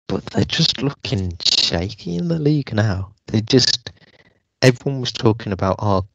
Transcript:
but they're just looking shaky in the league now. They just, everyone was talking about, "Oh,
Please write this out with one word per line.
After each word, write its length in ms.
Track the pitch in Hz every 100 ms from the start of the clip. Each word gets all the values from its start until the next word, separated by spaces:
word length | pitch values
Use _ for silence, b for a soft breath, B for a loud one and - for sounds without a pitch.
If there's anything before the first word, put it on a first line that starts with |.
| -
but 180 | 95 -
they're 180 | 208
just 360 | - - 165 -
looking 540 | 135 - - 113 92 87
shaky 760 | - - - 87 92 - 180 175
in 120 | 175
the 100 | 165
league 340 | 147 151 135
now. 400 | 110 107 92 95 - -
They 140 | 110
just, 500 | 110 131 - - - b b b b b _ _
everyone 380 | 127 123 143 135
was 100 | 120
talking 400 | - 117 110 113
about, 240 | 95 95 -
"Oh, 240 | 107 95 95